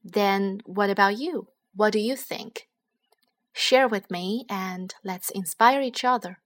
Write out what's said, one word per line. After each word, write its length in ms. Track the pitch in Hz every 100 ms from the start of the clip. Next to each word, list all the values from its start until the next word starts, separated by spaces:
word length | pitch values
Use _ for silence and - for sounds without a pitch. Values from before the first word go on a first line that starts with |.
Then 560 | 190 208 202 196 196 196
what 240 | - 185 202
about 280 | 196 196 208
you? 300 | 311 277 - _ _
What 200 | 190 214
do 60 | 214
you 180 | 220 269
think? 500 | - - 220 - _ _ _ _ _ _ _ _ _
Share 340 | - - 254 254
with 240 | 208 -
me 340 | 180 185 226 262
and 420 | 202 185 180 185 -
let's 280 | 196 185 -
inspire 500 | 196 180 - 226 277
each 240 | 262 240
other. 320 | 247 247 180 190